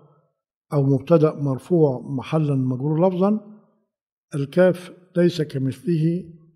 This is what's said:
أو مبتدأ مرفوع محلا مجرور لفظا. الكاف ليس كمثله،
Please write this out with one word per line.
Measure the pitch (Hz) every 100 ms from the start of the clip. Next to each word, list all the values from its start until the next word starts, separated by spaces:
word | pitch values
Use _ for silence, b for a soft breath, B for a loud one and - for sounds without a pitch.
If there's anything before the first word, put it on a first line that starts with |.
| b b b b _ _ -
أو | 147
مبتدأ | 139 135 - 170 156
مرفوع | 156 143 127 - 175 151 127
محلا | 120 135 117 156 147
مجرور | 135 127 123 143 156 185
لفظا. | 180 196 214 - - _ _ _ _ _ _ _
الكاف | 147 139 175 185 175 - - _ 175
ليس | 175 160
كمثله، | 151 135 131 - - 165 160 175 - - _